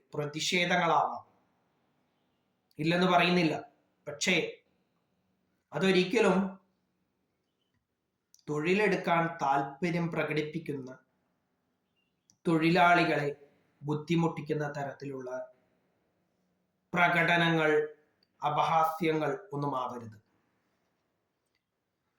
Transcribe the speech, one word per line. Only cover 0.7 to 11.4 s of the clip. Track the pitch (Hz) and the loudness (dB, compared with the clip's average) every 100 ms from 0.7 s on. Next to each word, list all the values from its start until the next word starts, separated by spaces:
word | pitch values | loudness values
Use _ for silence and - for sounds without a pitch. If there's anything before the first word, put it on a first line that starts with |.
| 180 170 151 - - - _ _ _ _ _ _ _ _ _ _ _ _ _ _ - | 0 2 2 0 -4 -14 _ _ _ _ _ _ _ _ _ _ _ _ _ _ -6
ഇല്ലെന്ന് | 156 175 180 | -2 2 4
പറയുന്നില്ല. | 175 175 180 160 143 - _ _ _ - | 4 4 2 2 -2 -8 _ _ _ -14
പക്ഷേ | 147 190 175 - - _ _ _ _ _ _ _ _ _ _ _ | -6 -2 -2 -2 -10 _ _ _ _ _ _ _ _ _ _ _
അതൊരിക്കലും | 147 190 180 175 226 202 185 196 - _ _ _ _ _ _ _ _ _ _ _ _ _ _ _ _ _ _ - | -2 2 4 2 4 4 2 0 -6 _ _ _ _ _ _ _ _ _ _ _ _ _ _ _ _ _ _ -8
തൊഴിലെടുക്കാൻ | 151 160 196 208 180 180 170 165 - | -4 0 2 2 0 0 0 0 -2
താല്പര്യം | 139 143 151 - 175 170 165 | -2 0 -2 -4 -4 -2 -2
പ്രകടിപ്പിക്കുന്ന | 160 151 151 151 165 - 139 127 - _ _ _ _ | -4 -4 -4 -4 -6 -8 -10 -10 -18 _ _ _ _